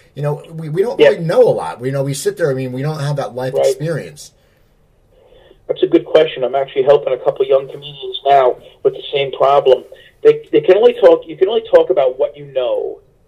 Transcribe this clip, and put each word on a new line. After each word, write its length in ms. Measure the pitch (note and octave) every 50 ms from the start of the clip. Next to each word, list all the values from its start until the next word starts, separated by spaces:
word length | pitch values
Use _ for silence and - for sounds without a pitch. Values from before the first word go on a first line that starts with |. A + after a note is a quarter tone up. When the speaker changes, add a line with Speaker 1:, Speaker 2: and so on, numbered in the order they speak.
| _ _ -
Speaker 1:
You 80 | C3+
know, 200 | D3 D3 D3 D3 - -
we, 180 | E3 D#3+ E3 D3+
we 140 | D3+ F#3
don't 160 | G3+ A#3+ - -
Speaker 2:
Yeah. 100 | - -
Speaker 1:
really 140 | - - E3+
know 180 | D#3+ F#3 B3+
a 80 | A#3+ F#3
lot. 300 | A#2+ G2+ - E2+ E2+ -
We 100 | B2 C3+
know, 120 | C#3 C#3
we 100 | C3+ C#3
sit 240 | C#3 C#3+ - G3+ G3
there, 140 | - E3+ D3
I 40 | C3+
mean, 180 | C3 C3 B2+
we 100 | B2 C3
don't 180 | C3+ D3+ D#3 D#3
have 160 | C#3 C#3+ D3
that 180 | C#3 A#2+ G#2 A2+
life 200 | B2 B2+ C3+ C3+
Speaker 2:
Right. 120 | C#3 C3+
Speaker 1:
experience. 640 | C3+ C3 - D3 E3 D#3+ B2 F#2 D#2+ D2+ - - - _ _ _ _ _ _ _ _ _ _ _ _ _ _ _ _ _ _ _ _ _ _ _ _ _ _ _ -
Speaker 2:
That's 140 | - -
a 40 | -
good 180 | - - E3 D3+
question. 400 | - - D#3 D#3 D3+ - - B2+
I'm 100 | A#2 C3
actually 300 | C#3 C3+ - - C#3 B2+
helping 280 | C#3 - - - -
a 60 | C3 B2
couple 260 | - D3+ - - -
young 220 | C3+ C3+ C3+ - C3+
comedians 520 | - C#3+ C#3+ D3 D3 C#3 C3 B2+ B2+ - -
now 320 | C#3 C#3 C#3 C3 B2 - - - - _ _
with 120 | - C3+ B2+
the 80 | - - -
same 200 | - C#3 C#3 C3+
problem. 520 | C3 - C3 C3+ C#3 C#3+ - C3 B2+ - - - - - - _ _ _
They, 240 | - D3 D3+ D3+ - -
they 80 | - D3+
can 160 | - - F#3
only 180 | G3+ A#3 B3 A#3
talk, 320 | - G3+ E3+ E3 D#3+ -
you 100 | D#3+ D#3
can 120 | D3 F#3+ F#3+
only 160 | A#3+ A3+ A3+ -
talk 200 | F3+ E3 E3 -
about 280 | - C#3+ C3+ B2+ B2+ C3
what 180 | D3 D3 -
you 100 | D3 D3
know 540 | C#3 C3+ C3 B2 A#2 G#2+ G#2 - - - - _ _ _ _ _